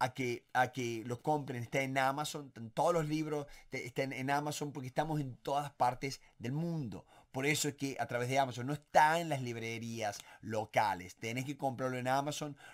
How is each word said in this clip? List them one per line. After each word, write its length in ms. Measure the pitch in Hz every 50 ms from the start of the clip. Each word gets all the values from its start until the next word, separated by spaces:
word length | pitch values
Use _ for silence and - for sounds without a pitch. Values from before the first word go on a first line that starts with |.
a 140 | 131 123 -
que, 320 | - 131 123 120 120 - _
a 200 | - 127 127 123
que 320 | - 131 123 117 117 113 107
lo 160 | 123 120 120
compren. 400 | - 156 151 147 135 131 127 120
Está 200 | 117 - - 139
en 140 | 135 131 135 139
Amazon. 500 | 131 135 139 147 151 - - 151 143 131
Están 220 | - 110 117 113
todos 240 | - - 147 170 175
los 120 | 165 160
libros, 400 | 151 151 156 156 151 151 147 - - - - - -
te-, 180 | - 131 -
están 260 | 123 - - 135 131
en 180 | 127 123 131 139
Amazon 420 | 139 147 147 151 147 - 151 147
porque 160 | 147 151 127 127
estamos 320 | - - 151 160 156 151
en 160 | 139 131 117
todas 340 | - - 151 139 143 147 139
partes 500 | - - 131 127 127 - - 135 - - - - _ -
del 140 | - 120
mundo. 540 | 135 151 170 170 165 160 139 107 92 85 - _ - - - _
Por 160 | - 135 131
eso 220 | 147 151 - - 147
es 80 | 143
que 200 | - 139 139 123 -
a 60 | 120
través 220 | - 120 120 123 123
de 120 | 135 135
Amazon 260 | 135 127 110 123 120
no 60 | 135
está 480 | 147 147 - _ - 160 156 156 160 170
en 80 | 170 160
las 120 | 147 131
librerías 760 | 127 120 117 117 113 113 113 113 117 117 113 113 107 104 101 - - - - -
locales. 720 | - 107 110 107 107 - - 123 110 101 95 87 90 90 -
Tenés 280 | - - 113 117 131 127
que 120 | 139 143
comprarlo 400 | - 143 135 123 110 135 127 127
en 120 | 123 123 127
Amazon. 480 | 131 139 143 151 147 - 156 147 139 - - -